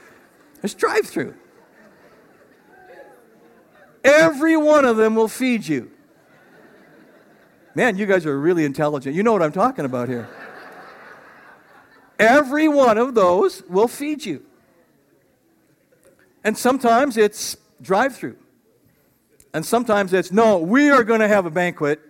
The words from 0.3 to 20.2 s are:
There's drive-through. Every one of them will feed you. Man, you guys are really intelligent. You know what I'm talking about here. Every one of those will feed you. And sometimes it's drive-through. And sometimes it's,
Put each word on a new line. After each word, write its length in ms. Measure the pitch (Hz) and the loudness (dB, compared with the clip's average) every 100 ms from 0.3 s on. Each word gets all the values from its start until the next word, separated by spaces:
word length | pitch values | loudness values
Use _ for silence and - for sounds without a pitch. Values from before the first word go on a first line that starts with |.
| _ _ _ | _ _ _
There's 140 | 202 - | -12 -4
drive-through. 580 | 440 440 - - 123 - _ _ _ _ - _ _ _ _ _ _ _ _ 762 740 - - 807 _ _ _ _ _ _ _ _ | -2 -2 -4 -6 -10 -12 _ _ _ _ -20 _ _ _ _ _ _ _ _ -20 -20 -20 -20 -20 _ _ _ _ _ _ _ _
Every 520 | 262 294 330 269 320 320 | 4 4 4 2 0 2
one 300 | 302 302 262 | 4 4 4
of 120 | 220 | 2
them 180 | 220 220 | 2 2
will 120 | 220 | -2
feed 400 | - 254 233 156 | -2 -2 -2 -4
you. 240 | 143 - - _ _ _ _ _ - - - _ - _ _ _ _ _ _ _ | -6 -6 -16 _ _ _ _ _ -20 -20 -20 _ -20 _ _ _ _ _ _ _
Man, 240 | 143 240 190 | -2 0 0
you 80 | 208 | 0
guys 200 | 190 156 | 0 0
are 120 | 139 | -2
really 240 | 156 175 | 0 0
intelligent. 520 | 151 139 151 147 131 160 | 0 -2 -2 -2 -4 -2
You 80 | |
know 100 | 226 | 0
what 80 | 214 | 2
I'm 100 | 156 | 0
talking 320 | 185 240 269 | 0 -2 -2
about 240 | 139 127 123 | -6 -4 -6
here. 220 | 120 107 - - - - - - - - - - - - - _ _ _ _ _ - | -8 -10 -18 -20 -20 -20 -20 -20 -20 -20 -20 -20 -20 -20 -20 _ _ _ _ _ 0
Every 480 | 220 285 262 294 311 | 4 4 2 0 2
one 320 | 285 254 214 | 4 2 2
of 160 | 254 233 | 0 2
those 480 | 180 180 381 - | 2 2 0 -4
will 240 | - 185 233 | -4 0 0
feed 360 | - 294 302 | -2 -10 -8
you. 220 | 214 135 - _ _ _ _ _ _ _ _ _ _ _ _ _ _ _ _ _ _ _ | -10 -12 -14 _ _ _ _ _ _ _ _ _ _ _ _ _ _ _ _ _ _ _
And 120 | 208 214 | -6 -2
sometimes 640 | 240 262 240 233 285 226 | 0 0 2 2 2 2
it's 400 | 208 - - - _ _ | 0 -2 -12 -12 _ _
drive-through. 560 | 120 190 262 240 131 - _ _ _ _ _ _ _ _ _ _ _ 151 | -2 -2 -2 -6 -14 -14 _ _ _ _ _ _ _ _ _ _ _ -10
And 100 | 156 | -2
sometimes 480 | 233 233 202 190 | -2 0 -2 0
it's, 180 | 185 | -2